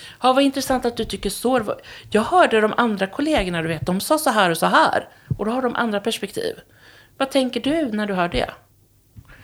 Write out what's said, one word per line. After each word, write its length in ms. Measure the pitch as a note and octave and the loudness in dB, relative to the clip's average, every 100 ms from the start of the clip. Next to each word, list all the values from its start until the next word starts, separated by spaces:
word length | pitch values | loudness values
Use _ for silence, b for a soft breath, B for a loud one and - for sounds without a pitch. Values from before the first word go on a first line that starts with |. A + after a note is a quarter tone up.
| B B | B B
Ja, 120 | B3 | 2
vad 100 | C4 | 4
intressant 420 | C#4 C#4 C4+ C4 A#3+ | 2 0 -2 -2 -2
att 120 | A#3 | -4
du 60 | A3 | -6
tycker 240 | G3 G3+ | -6 -6
så. 460 | - A#3 B3+ G#3 - B B - | -4 0 0 -2 -6 B B -2
Jag 100 | G#3+ | 0
hörde 400 | A#3 F4+ C#4+ A3 | 4 4 4 4
de 120 | G#3+ - | 2 2
andra 300 | A#3+ G3+ F#3+ | 0 0 -4
kollegorna, 540 | - D4 D4 F#3 E3+ | -4 0 0 0 -2
du 60 | D#3+ | -2
vet, 180 | D#3+ - | -4 -2
de 140 | F3+ | -2
sa 180 | - D4+ | 0 0
så 120 | D4+ | 2
här 200 | A3 F#3 | 4 2
och 80 | E3 | 2
så 80 | F3+ | 2
här. 440 | B3 D#4 - - B B - | 4 4 2 -4 B B -4
Och 80 | G#3 | -2
då 60 | |
har 100 | B3 | -2
de 140 | B3 - | -2 -2
andra 240 | A#3 G3+ | -2 -2
perspektiv. 560 | G#3 G#3+ G3+ - - - - b b b b - | -2 -4 -6 -6 -6 -6 -14 b b b b -6
Vad 140 | C4 | -2
tänker 280 | C4+ B3+ B3 | 0 0 -2
du 260 | C4+ D#4+ C#4+ | -2 0 -2
när 140 | G#3 G#3 | -2 -2
du 60 | |
hör 140 | F#3 F3 | 0 0
det? 200 | B3 - - _ _ _ _ _ - b b | -2 -4 -6 _ _ _ _ _ -20 b b